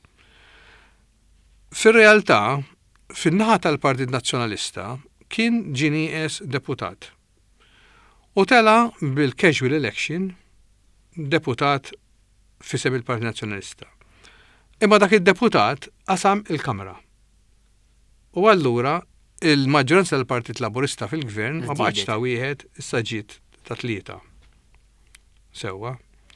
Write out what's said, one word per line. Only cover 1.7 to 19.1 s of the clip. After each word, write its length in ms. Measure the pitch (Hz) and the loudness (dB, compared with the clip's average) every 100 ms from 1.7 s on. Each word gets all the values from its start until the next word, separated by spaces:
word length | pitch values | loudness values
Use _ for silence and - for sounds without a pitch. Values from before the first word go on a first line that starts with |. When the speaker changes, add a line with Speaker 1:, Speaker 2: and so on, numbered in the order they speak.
Speaker 1:
Fir-realtà, 640 | - 220 226 214 214 - 113 107 143 135 _ _ _ - | 2 4 8 8 8 6 2 2 -2 -6 _ _ _ -20
fin-naħa 480 | - 170 190 220 214 170 | -4 0 2 2 2 0
tal-Partit 480 | 147 143 131 127 | 0 -2 -2 -4
Nazzjonalista 840 | 131 - 127 117 95 - - 98 131 - _ - | -4 -4 -4 -4 -6 -10 -10 -12 -14 -18 _ -10
kien 460 | - 233 233 180 | -2 0 0 -2
ġie 160 | 131 151 | -2 -2
nieqes 540 | 151 160 160 156 - 135 | -2 -4 -6 -6 -8 -8
deputat. 640 | 131 - 127 90 98 - _ _ _ _ _ _ _ _ _ _ _ _ 202 | -8 -6 -8 -10 -12 -20 _ _ _ _ _ _ _ _ _ _ _ _ 0
U 80 | 196 | 4
tela 460 | 247 220 226 233 - | 6 6 4 2 -2
bil-casual 720 | 147 135 139 - 180 131 127 | -4 0 0 2 0 2 0
election 600 | 151 113 - - 170 190 180 _ _ _ _ _ _ _ 165 | -2 -4 -6 -6 -6 -8 -10 _ _ _ _ _ _ _ -12
deputat 720 | 143 156 147 117 143 139 - - _ _ _ _ _ _ | -2 -2 -2 -2 0 -2 -6 -20 _ _ _ _ _ _
fisem 320 | - - 131 | -10 -4 -2
il-Partit 320 | 127 120 117 117 | -4 -4 -6 -6
Nazzjonalista. 600 | - 107 98 - - - _ _ _ - _ _ _ _ - | -8 -10 -10 -12 -20 -20 _ _ _ -20 _ _ _ _ 0
Imma 160 | 202 208 | 4 6
dak 140 | 196 208 | 6 4
id-deputat 720 | 180 185 233 143 107 139 - _ - | 4 2 4 4 2 -2 -12 _ -6
qasam 380 | 185 196 202 208 | 0 0 0 -2
il-Kamra. 440 | 151 - 98 95 90 _ _ _ _ _ _ _ _ _ _ _ _ _ 180 | -6 -6 -8 -10 -18 _ _ _ _ _ _ _ _ _ _ _ _ _ 0
U 80 | 214 | 4
allura 520 | 190 135 120 131 170 - | 4 2 0 -2 -4 -6